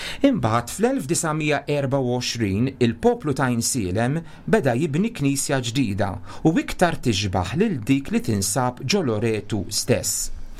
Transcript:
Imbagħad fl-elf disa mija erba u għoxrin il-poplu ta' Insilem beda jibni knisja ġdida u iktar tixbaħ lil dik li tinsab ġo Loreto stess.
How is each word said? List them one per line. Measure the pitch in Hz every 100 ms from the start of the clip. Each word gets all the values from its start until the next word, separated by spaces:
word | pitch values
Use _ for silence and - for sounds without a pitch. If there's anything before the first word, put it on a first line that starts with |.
| - - 277
Imbagħad | 208 120 117 -
fl-elf | - 233 277 135
disa | 160 160
mija | 156 151 143 -
erba | 147 135 139
u | 123 123
għoxrin | 123 117 104 98 135
il-poplu | - 117 113 233 240 151 135
ta' | 127
Insilem | 117 110 131 90 98 123 160 160 -
beda | - 214 135 120
jibni | 160 147 226
knisja | 233 139 139 - 135
ġdida | 117 127 107 98 98 95 - - 160
u | 202
iktar | - - 175 156
tixbaħ | 127 98 101 95 90 151
lil | 226 139
dik | 104 135 139
li | 226
tinsab | 160 101 98 139 123 123
ġo | 131 202 135
Loreto | 107 113 107 - 107 -
stess. | - - 110 - - - - -